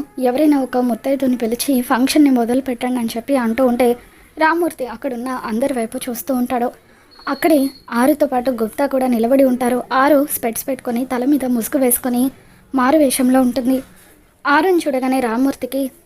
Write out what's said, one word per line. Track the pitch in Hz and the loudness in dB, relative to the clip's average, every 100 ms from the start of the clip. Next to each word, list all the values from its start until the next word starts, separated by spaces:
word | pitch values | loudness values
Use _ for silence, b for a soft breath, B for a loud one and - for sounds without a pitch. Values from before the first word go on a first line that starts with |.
| 285 - | -4 -4
ఎవరైనా | 247 254 302 285 | -2 2 2 2
ఒక | 254 247 | 0 -2
ముత్తైదుని | 247 220 269 277 269 247 | -2 -2 -2 0 0 0
పిలిచి | 220 233 - 254 | -2 -4 -2 0
ఫంక్షన్ని | 247 233 262 311 285 | 0 0 2 4 4
మొదలు | 247 233 254 | 4 2 0
పెట్టండి" | 262 233 247 247 | -2 -4 -4 -2
అని | 226 233 | -4 -6
చెప్పి | 226 277 | -2 0
అంటూ | 226 226 262 | 0 2 2
ఉంటే, | 240 247 240 B B B - | 2 2 0 B B B -2
రామూర్తి | 320 330 330 - 247 | 0 2 -2 -4 -10
అక్కడున్న | 226 277 240 254 254 | -8 -8 -8 -6 -8
అందరి | 240 220 277 | -6 -2 -2
వైపు | 254 226 262 | -2 -4 -6
చూస్తూ | - 233 - | -10 -8 -4
ఉంటాడు. | 254 247 254 240 b b b b b - | -2 -2 -2 -4 b b b b b -8
అక్కడే | 277 349 302 269 - - | -2 2 4 2 -4 -6
ఆరుతో | 233 262 294 285 | 0 2 2 0
పాటు | 254 240 | 0 -2
గుప్తా | 233 214 - 277 | -2 -4 -2 -2
కూడా | 262 262 | 0 0
నిలబడి | 226 226 277 | 0 2 2
ఉంటారు. | 262 247 247 247 - | 2 0 -2 -2 -2
ఆరు | 254 285 285 285 | 0 4 2 0
స్పెట్స్ | - 233 220 - | -4 -6 -6 -8
పెట్టుకొని, | 254 254 233 | -8 -6 -6
తల | 262 247 | -4 -2
మీద | 254 285 | 0 0
ముసుగు | 254 240 214 285 | 0 -2 -2 0
వేసుకొని, | 247 240 262 240 269 b b b _ | 0 0 -2 0 -2 b b b _
మారు | 262 254 311 | -2 2 4
వేషంలో | 269 - 254 262 | 2 2 2 4
ఉంటుంది. | 254 262 240 262 - b b b b _ | 2 0 0 -2 -4 b b b b _
ఆరుని | 269 294 370 349 | 0 2 4 2
చూడగానే | 302 262 262 262 | 0 -2 0 0
రామూర్తికి | 240 233 269 - 254 269 269 - | 0 0 0 -2 -6 -4 -6 -8